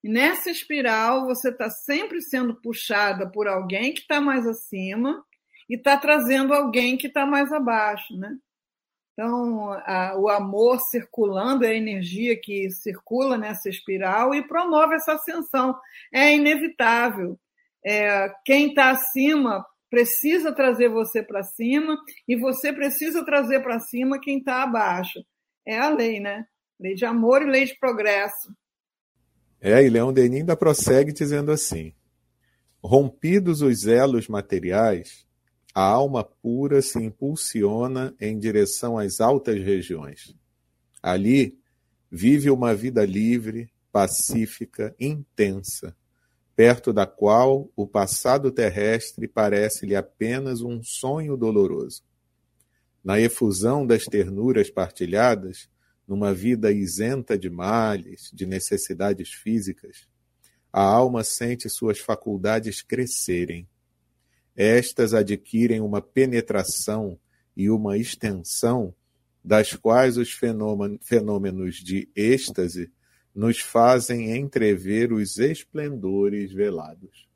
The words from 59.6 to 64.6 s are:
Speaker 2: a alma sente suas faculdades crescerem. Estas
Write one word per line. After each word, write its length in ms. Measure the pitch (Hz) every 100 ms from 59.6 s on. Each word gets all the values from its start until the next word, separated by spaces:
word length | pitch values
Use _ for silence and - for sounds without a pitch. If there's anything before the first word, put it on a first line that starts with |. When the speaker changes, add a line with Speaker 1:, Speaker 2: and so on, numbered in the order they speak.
| 95 92 - - _ _ _ _ _ _ _
Speaker 2:
a 80 | 95
alma 420 | 98 110 127 120
sente 460 | 107 - 120 123 117
suas 300 | - 113 104
faculdades 840 | - 107 - 101 98 113 110 98
crescerem. 880 | - 123 123 - - 87 87 85 90 _ _ _ _ _ _ _ _
Estas 560 | -